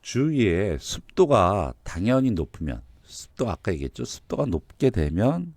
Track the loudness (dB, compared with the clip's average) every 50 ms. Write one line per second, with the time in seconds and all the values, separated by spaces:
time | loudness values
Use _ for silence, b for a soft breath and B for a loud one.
0 | _ -4 -2 0 0 2 2 2 4 4 4 2 0 -2 -2 -4 -6 -8 -10 -10
1 | -10 -8 2 2 4 6 6 4 6 4 2 0 -2 -4 -6 _ _ -10 -6 -2
2 | 0 2 2 2 2 2 0 -2 -4 -6 -6 -8 -6 -6 -6 -8 -12 -18 -20 -20
3 | _ -20 -20 -20 -20 -18 _ -4 -4 -4 -4 -4 _ -4 -4 -4 -6 -8 -6 -8
4 | -10 -10 -10 -16 _ _ -4 -4 -2 -2 -2 -4 -6 _ -6 _ 0 2 2 2
5 | 0 0 0 2 2 2 0 -2 -6 -8 -12